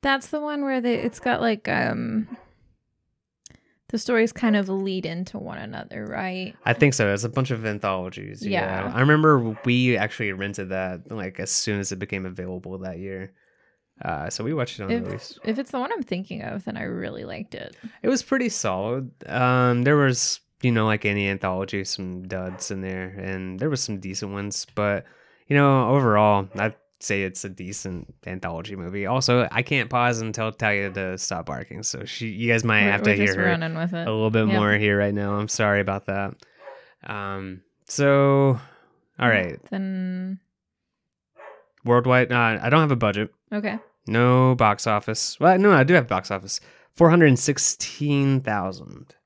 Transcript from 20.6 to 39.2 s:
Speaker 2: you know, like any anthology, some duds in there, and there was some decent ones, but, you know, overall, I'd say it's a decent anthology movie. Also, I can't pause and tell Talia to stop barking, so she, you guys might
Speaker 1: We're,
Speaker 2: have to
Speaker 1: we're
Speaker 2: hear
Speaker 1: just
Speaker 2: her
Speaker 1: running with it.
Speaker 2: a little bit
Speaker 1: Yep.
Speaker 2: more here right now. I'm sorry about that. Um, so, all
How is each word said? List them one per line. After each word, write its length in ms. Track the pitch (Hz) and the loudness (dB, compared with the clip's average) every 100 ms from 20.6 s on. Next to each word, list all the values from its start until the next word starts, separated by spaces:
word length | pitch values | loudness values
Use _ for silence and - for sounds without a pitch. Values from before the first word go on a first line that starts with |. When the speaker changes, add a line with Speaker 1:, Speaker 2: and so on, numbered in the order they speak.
Speaker 2:
you 80 | 127 | 2
know, 160 | 117 110 | 4 2
like 180 | 107 | 2
any 240 | 107 101 98 | 0 0 0
anthology, 540 | 98 95 92 95 101 | -2 -2 -2 -4 -6
some 460 | 95 - 92 90 92 | -6 -6 -8 -10 -8
duds 420 | 95 92 92 - | -8 -8 -8 -8
in 120 | 98 | -8
there, 260 | 95 95 92 98 | -6 -8 -8 -10
and 400 | 95 95 92 92 | -8 -6 -8 -4
there 120 | 156 | -2
was 120 | 135 | -2
some 160 | - 101 | -4 -6
decent 320 | 95 95 101 | -8 -8 -8
ones, 340 | 101 101 101 - - | -8 -6 -8 -8 -2
but, 300 | 104 101 - _ _ _ _ | -2 -2 -6 _ _ _ _
you 80 | 143 | 4
know, 320 | 143 135 117 | 6 4 4
overall, 580 | 139 123 104 107 104 98 92 | 4 4 6 6 4 0 -4
I'd 200 | 107 107 _ _ | -4 -4 _ _
say 220 | - 101 | -4 -2
it's 220 | 95 92 | -2 -6
a 40 | 101 | -12
decent 640 | 92 92 104 98 90 - - - | -12 -10 -10 -8 -10 -12 -18 -12
anthology 480 | 92 87 82 95 | -8 -8 -8 -10
movie. 320 | 95 87 101 98 | -10 -8 -6 -2
Also, 400 | 127 131 123 110 | 0 2 2 2
I 100 | - | -2
can't 260 | 123 139 120 | -2 -2 0
pause 320 | 123 120 113 | 0 0 0
and 140 | 113 | -4
tell 160 | 107 110 | -4 -6
Talia 380 | 104 107 101 101 | -2 -2 0 -4
to 260 | 95 95 92 | -4 -6 -6
stop 280 | - 87 85 | -6 -6 -8
barking, 360 | 71 95 - | -10 -10 -8
so 200 | 110 - | -8 -8
she, 220 | 101 - 113 | -10 -8 -8
you 220 | 101 117 | -4 2
guys 120 | 113 | 2
might 200 | 113 107 | 4 6
Speaker 1:
We're, 60 | 101 | 6
Speaker 2:
have 100 | 101 | 4
to 80 | 104 | 4
Speaker 1:
we're 60 | 101 | 4
Speaker 2:
hear 100 | 101 | 2
Speaker 1:
just 120 | 95 | 2
Speaker 2:
her 60 | 98 | 2
Speaker 1:
running 280 | - 160 160 | 0 -2 -4
with 180 | 170 | -4
it. 120 | 170 170 | -4 -2
Speaker 2:
a 40 | |
little 180 | 110 110 | 0 2
bit 160 | 110 107 | 4 4
Speaker 1:
Yep. 80 | 104 | 4
Speaker 2:
more 160 | 104 | 4
here 240 | 104 104 101 | 4 4 4
right 160 | 101 | 2
now. 200 | 101 101 | 0 -2
I'm 120 | 101 107 | -2 -2
sorry 320 | - 107 101 | 0 2 2
about 260 | 98 98 - | 0 -4 -4
that. 280 | 98 98 - - _ - - - _ | -6 -6 -10 -20 _ -20 -20 -20 _
Um, 580 | - 104 98 98 95 92 _ _ _ | -12 -10 -8 -8 -10 -14 _ _ _
so, 720 | - 139 139 139 139 139 127 - _ _ _ _ | 0 4 6 6 6 4 2 -4 _ _ _ _
all 100 | - | -2